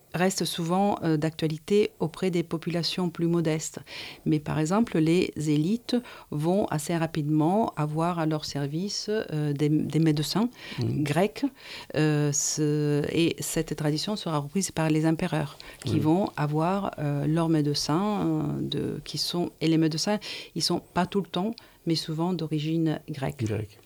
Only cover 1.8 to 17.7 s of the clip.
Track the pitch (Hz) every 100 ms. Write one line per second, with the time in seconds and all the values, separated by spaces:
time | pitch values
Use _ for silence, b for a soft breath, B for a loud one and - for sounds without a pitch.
1.8 | 208 - 165 - 190 175 165 165 170 170
2.8 | 160 - 180 165 170 170 165 156 - -
3.8 | - B B B 156 156 147 147 156 202
4.8 | 233 175 156 175 - - 151 151 160 233
5.8 | - 240 240 B B 147 156 190 - 156
6.8 | - 170 160 160 147 151 151 202 226 -
7.8 | 151 151 165 175 156 151 - 147 143 151
8.8 | 202 - - 214 - 151 151 143 147 151
9.8 | - 147 160 151 151 175 240 B B B
10.8 | 117 135 151 151 208 - 277 - B B
11.8 | B - 156 147 147 147 - - 151 151
12.8 | 147 147 - - 170 - - - 156 151
13.8 | 151 151 - 214 175 151 143 196 185 -
14.8 | 160 156 160 160 175 156 147 - B B
15.8 | - 160 151 170 208 - 147 151 165 196
16.8 | 196 - 147 143 143 160 165 160 147